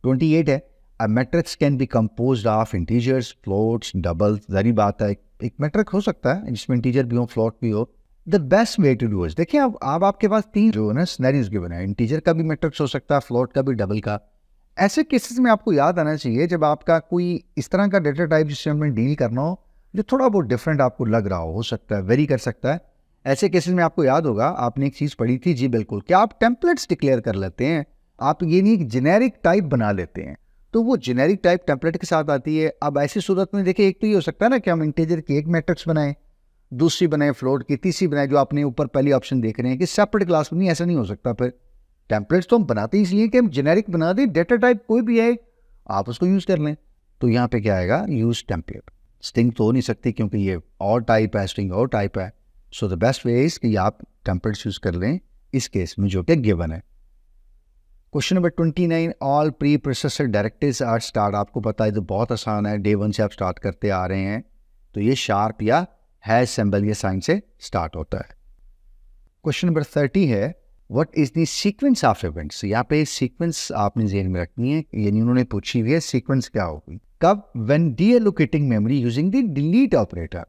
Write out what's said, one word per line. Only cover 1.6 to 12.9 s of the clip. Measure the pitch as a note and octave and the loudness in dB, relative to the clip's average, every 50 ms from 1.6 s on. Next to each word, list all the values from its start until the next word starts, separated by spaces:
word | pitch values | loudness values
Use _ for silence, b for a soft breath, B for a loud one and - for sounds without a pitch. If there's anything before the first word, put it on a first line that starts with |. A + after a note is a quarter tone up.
| D3+ C#3+ C#3 B2+ | 0 0 2 0
be | C3+ | -2
composed | - - A#2 A2 G#2+ _ - A#2 C3 C3+ A#2 G2+ A2+ G#2+ | 0 0 0 0 0 _ -2 0 0 0 0 0 0 0
of | A2 A2+ - - | 0 0 -2 -2
integers, | F#2+ E2+ - A2 A#2+ A#2 B2+ C3 C3 A#2+ - - _ _ | -4 -2 0 0 0 0 0 0 0 -2 -6 -12 _ _
floats, | - F#2+ G2+ A2 A2+ A#2 A2+ - - - | -4 -2 0 0 0 -2 -2 -6 -6 -6
doubles। | G2 D#2+ F2 E2+ D#2+ G#2 G#2 G#2+ G#2 - - | -4 -2 -2 0 2 2 0 0 -2 -4 -4
जारी | G2 F#2+ G2 A#2 | -2 0 2 2
बात | A#2 G#2+ G#2 G2+ G2+ - | 2 4 2 0 0 -2
है, | A2+ G#2 | -2 -2
एक, | G2+ - _ _ _ _ - | -2 -6 _ _ _ _ -10
एक | A#2 _ - | -10 _ -4
मैट्रिक्स | C#3+ D3+ - G3+ G#3 - - | -6 -2 0 -2 -2 0 -2
हो | G3 | -2
सकता | G3+ - - _ - B2 C#3+ | -2 -2 -4 _ -2 -2 -2
है | F#3+ G#3 - | -2 -4 -8
जिसमें | B2 G#2 - - C3 | -8 -8 -4 -2 -2
इंटीजर | B2 A#2 B2+ A#2+ C#3 C3 | 0 0 0 0 0 0
भी | A#2 A#2+ | 0 -2
हो, | A#2 A#2+ | -2 -2
फ्लोट | A2+ - A#2 A2 A2+ - _ | -2 -2 -2 -2 -2 -2 _
भी | - A#2 | -4 -2
हो। | G#2+ G#2 A#2+ - _ _ _ _ _ _ _ | -2 -2 -4 -6 _ _ _ _ _ _ _
The | E3+ E3 G3 | 0 0 0
best | D3 B2+ E3+ G#3 A#3 A3 - - | 2 4 4 4 4 2 2 2
way | F3+ C#3 C3 G#2+ A#2+ | 4 4 4 2 0
to | A2+ | -2
do | G#2 F#2+ F2 | 0 0 -2
is, | D#2+ D#2+ | -2 -2
देखिए, | - E3+ - - D4 | -2 -2 0 2 2
अब, | C#4 B3 G#3+ - - | 2 2 -2 -4 -4
अब | B2+ D3 E3 F#3 | -4 -2 2 2
आपके | G3 G3 - - | 0 2 2 0
पास | G3+ G3+ A3 G3+ _ - | 0 2 0 -2 _ 0
तीन | G#3 G#3+ A3+ | 2 2 4
जो | G#3 G#2 A2 G#2 | 4 2 0 0
है | G#2+ | 0
ना | C3+ F3+ | 0 -2
सिनेरियोज | F3 - - B2+ B2+ C#3 C#3+ A#2+ F#2+ | -2 -2 0 0 2 2 2 0 0
गिवन | G#2 G2+ F2 F2 | -2 -4 -4 -4
है, | E2+ E2+ F2+ | -6 -6 -6
इंटीजर | G2 G2+ - A#2+ A2 C#3+ D#3 | -6 -2 -2 -2 0 0 0
का | - F3 E3 | 0 0 0
भी | D#3+ E3 | 0 0
मैट्रिक्स | D#3+ D#3 - - D#3 - - | -2 -2 -2 -4 -6 -2 -2
हो | D3+ | -4
सकता | B2+ | -2